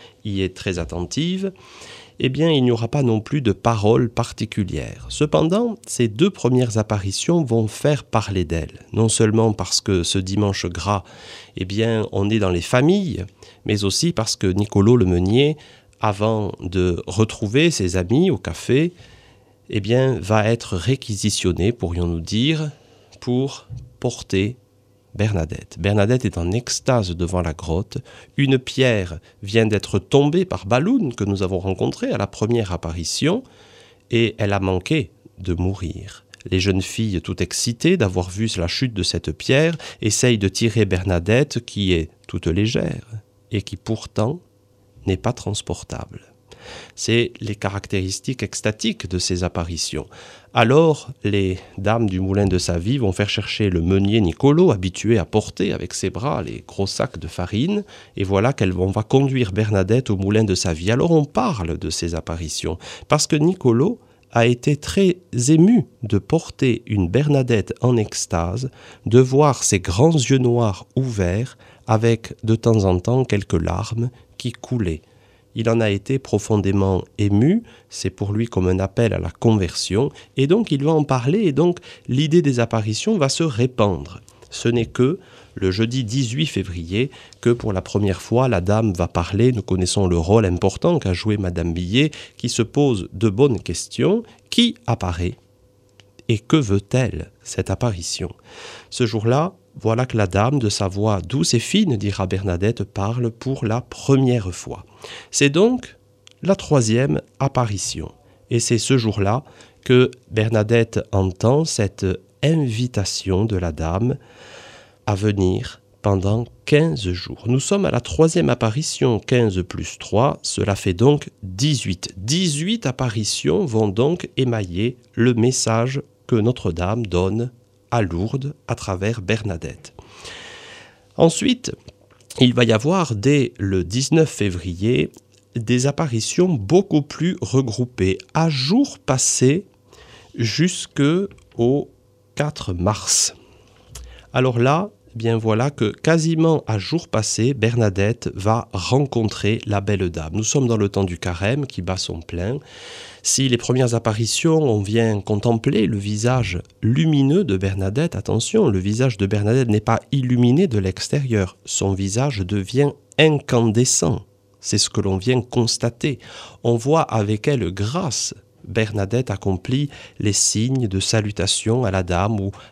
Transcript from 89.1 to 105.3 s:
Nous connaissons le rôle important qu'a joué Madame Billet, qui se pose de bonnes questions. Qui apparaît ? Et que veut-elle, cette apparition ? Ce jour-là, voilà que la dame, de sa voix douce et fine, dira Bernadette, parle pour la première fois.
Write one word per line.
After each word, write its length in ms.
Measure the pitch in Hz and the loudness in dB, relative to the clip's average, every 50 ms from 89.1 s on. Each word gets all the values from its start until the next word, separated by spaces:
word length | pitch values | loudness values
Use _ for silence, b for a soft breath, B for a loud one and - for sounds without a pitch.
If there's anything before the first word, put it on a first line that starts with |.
| - 90 87 - 104 101 120 127 | 0 -2 -2 0 2 2 2 2
Nous 100 | 127 107 | 2 0
connaissons 460 | - - 95 90 90 87 - 104 98 90 | -2 -2 -2 0 0 0 0 0 2 2
le 100 | 87 85 | 2 2
rôle 260 | 78 90 104 117 107 | 4 4 4 4 4
important 540 | 92 87 87 - 95 - - - 170 175 143 | 4 2 2 0 0 0 0 0 0 0 0
qu'a 140 | - 98 | 0 -2
joué 240 | 90 - - 110 104 | -2 -2 0 -2 -2
Madame 360 | 101 95 90 87 85 85 85 | 0 -2 -2 -2 -2 -2 -2
Billet, 380 | 82 87 90 87 104 131 151 151 B B B B B | -2 -4 -2 0 2 2 2 0 B B B B B
qui 120 | - - 120 | -8 -6 -4
se 140 | - - | -2 -2
pose 460 | 110 - - 143 147 135 117 92 - - | -2 0 0 2 2 2 2 -2 -4 -8
de 160 | - 95 110 110 | -2 0 0 2
bonnes 320 | 95 110 143 143 113 85 | 4 4 4 2 2 0
questions. 640 | - - 82 - - - - - 135 160 202 233 233 B B B B _ | -4 -6 -8 -8 -8 -8 -4 0 0 2 0 0 -2 B B B B _
Qui 240 | - 233 240 233 - - _ - | 2 2 2 2 0 -4 _ -4
apparaît ? 480 | 117 - - 90 85 85 87 82 - - _ _ _ _ _ _ _ _ _ _ _ - _ _ _ - - | -4 -2 -4 -4 -4 -4 -4 -4 -6 -8 _ _ _ _ _ _ _ _ _ _ _ -20 _ _ _ -8 -4
Et 120 | - 113 104 | -2 -2 -2
que 180 | - - 156 | 0 0 0
veut-elle, 760 | 156 131 98 98 101 - _ - 127 127 95 82 80 82 - _ _ - | 2 2 2 0 -2 0 _ 0 0 0 -2 -4 -8 -10 -12 _ _ -16
cette 260 | - - - - - | -8 -6 -6 -4 -4
apparition ? 600 | 95 - 123 120 95 85 82 - - - 92 - - B B B B B B B B B B B | -4 -2 -2 -2 -2 -4 -6 -8 -8 -8 -8 -10 -10 B B B B B B B B B B B
Ce 160 | - - 123 | -4 -2 -2
jour-là, 480 | 107 113 110 104 113 123 147 165 190 - _ _ _ - - | 0 0 0 0 2 2 2 0 -2 -6 _ _ _ -14 -4
voilà 260 | 104 110 113 117 127 | -2 0 0 0 0
que 100 | 127 - | 0 0
la 120 | 110 101 90 | 0 0 2
dame, 320 | 92 98 110 127 147 139 | 2 2 2 2 2 0
de 80 | 117 101 | 0 0
sa 180 | - - 104 | 0 -2 -2
voix 340 | 92 92 98 104 110 104 92 | -2 -2 0 0 0 0 0
douce 340 | 85 85 120 143 170 - - | -2 -4 -2 -2 0 0 0
et 40 | 113 | 0
fine, 380 | - - - 202 220 165 120 | 0 0 0 2 2 2 0
dira 300 | 101 104 101 101 - 113 | 0 -2 -2 -2 -2 -2
Bernadette, 580 | 95 101 92 98 98 87 87 98 110 113 - 98 | -2 -2 -2 -2 -2 -2 0 0 0 0 -2 -6
parle 480 | - - 101 98 107 117 127 120 113 | -8 -6 -4 -4 -2 -2 -2 -4 -4
pour 320 | 117 - - 127 135 - 120 | -4 -6 -6 -6 -4 -2 -2
la 160 | 104 110 123 | -2 -2 -4
première 720 | 123 - - - - - 139 131 135 123 123 117 95 92 87 | -4 -8 -14 -6 0 2 4 4 4 4 2 0 -2 -4 -8
fois. 320 | - - - - - - B B B B B B B B B | -10 -10 -12 -14 -14 -16 B B B B B B B B B